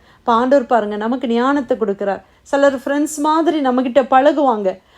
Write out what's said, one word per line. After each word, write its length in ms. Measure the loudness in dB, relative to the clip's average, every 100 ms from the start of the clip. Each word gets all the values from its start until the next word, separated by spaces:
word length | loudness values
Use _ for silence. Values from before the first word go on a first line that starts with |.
| _ _
இப்ப 140 | 0
ஆண்டவர் 340 | 0 4 2 2
பாருங்க 300 | 0 0 -4
நமக்கு 320 | -4 -4 -2
ஞானத்தை 480 | -2 0 -2 -2 -4
கொடுக்கிறார். 460 | -2 -4 -4 -6 -10 _
சிலர் 340 | -4 2 2 2
ஃப்ரெண்ட்ஸ் 420 | -4 -2 -4 -2
மாதிரி 420 | -2 0 0 0
நம்மகிட்ட 420 | 0 0 0 0
பழகுவாங்க. 760 | 2 4 4 2 0 0 -2 -6 _